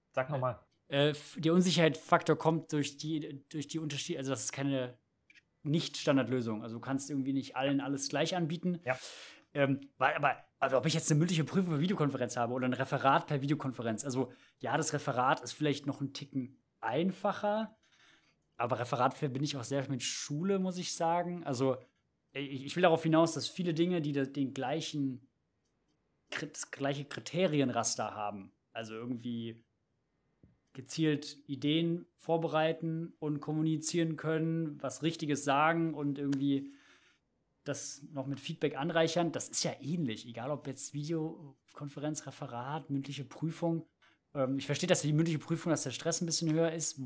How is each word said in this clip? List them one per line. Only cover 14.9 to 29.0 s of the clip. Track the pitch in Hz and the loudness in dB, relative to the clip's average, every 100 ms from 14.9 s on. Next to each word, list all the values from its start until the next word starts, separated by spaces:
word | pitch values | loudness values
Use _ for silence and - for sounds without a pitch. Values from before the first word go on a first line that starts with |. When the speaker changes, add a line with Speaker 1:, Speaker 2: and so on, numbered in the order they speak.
Speaker 2:
Referat | 147 143 123 127 156 | -2 0 2 2 2
ist | 117 | -2
vielleicht | - 151 135 | -2 0 0
noch | 143 - | -2 -4
einen | 139 | -6
Ticken | - 143 135 123 - _ _ | -8 -8 -6 -6 -10 _ _
einfacher, | 113 139 185 - 208 - 208 214 220 - _ _ - _ _ _ _ - | -2 0 0 0 -2 0 0 0 -2 -10 _ _ -20 _ _ _ _ -4
aber | 120 117 | -2 -2
Referat | 120 123 135 | -2 2 2
für, | - 147 | 0 -4
bin | 131 | -2
ich | 147 | -2
auch | 139 | -4
sehr | 113 139 135 | -4 -2 -2
mit | 131 | -4
Schule, | - - - 147 190 196 | -4 -6 -6 -2 0 0
muss | 190 180 | 0 -4
ich | 165 | -6
sagen. | - 165 175 175 175 | -2 2 2 0 -4
Also | 151 123 131 123 - _ _ _ _ | -4 0 2 0 -6 _ _ _ _
ich, | 139 139 135 | -10 -8 -8
ich | 139 | -6
will | 175 | 4
darauf | 175 160 | 6 6
hinaus, | 160 156 165 | 4 6 6
dass | 147 - | 2 -4
viele | - 175 | -4 0
Dinge, | 156 175 175 | 2 2 0
die | 147 | 0
da, | 139 | -2
den | 135 147 131 | -2 -2 -2
gleichen, | 135 131 160 - 151 135 123 - _ _ _ _ _ _ _ _ _ - | -2 -2 -2 -2 -2 -4 -4 -14 _ _ _ _ _ _ _ _ _ -10
Krit-, | - 147 | -8 -8
das | - - | -10 -10
gleiche | - 135 143 | -4 -2 -2
Kriterienraster | 143 - - 160 185 147 123 117 110 - 107 | -6 -10 -6 0 2 4 2 2 0 -2 -4
haben, | 107 104 101 - _ _ | -4 -6 -6 -12 _ _
also | 113 110 | -10 -8
irgendwie | 110 | -6